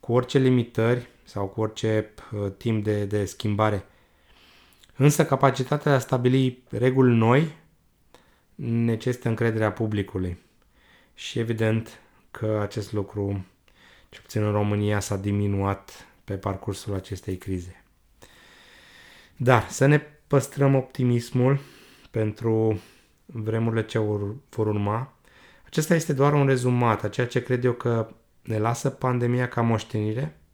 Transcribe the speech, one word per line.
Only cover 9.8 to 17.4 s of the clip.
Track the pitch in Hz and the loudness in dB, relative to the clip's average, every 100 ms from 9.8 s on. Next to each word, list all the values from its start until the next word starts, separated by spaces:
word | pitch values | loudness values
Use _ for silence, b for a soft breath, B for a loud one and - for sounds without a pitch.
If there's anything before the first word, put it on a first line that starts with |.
| 110 104 95 95 92 85 _ _ _ b b b b | -2 -2 -4 -4 -6 -8 _ _ _ b b b b
Și | - - 113 | -18 -10 -6
evident | 113 110 113 113 113 - b b b | -4 0 2 0 -2 -16 b b b
că | - 110 107 | -8 -4 -2
acest | 104 - 101 | -4 -6 -6
lucru, | 107 95 107 101 101 92 _ _ b b b b | -6 -6 -4 -4 -4 -8 _ _ b b b b
cel | - | -20
puțin | - 110 | -8 -2
în | 107 | 0
România, | 104 104 104 104 104 | 2 2 2 0 0
s-a | - 101 | -2 -4
diminuat | 101 101 101 98 98 98 - - - _ | -2 0 0 0 0 -2 -8 -20 -20 _
pe | - | -10
parcursul | 98 101 95 - 95 - | -6 -4 -6 -6 -8 -6
acestei | 98 - 92 - | -8 -6 -10 -8
crize. | 92 | -8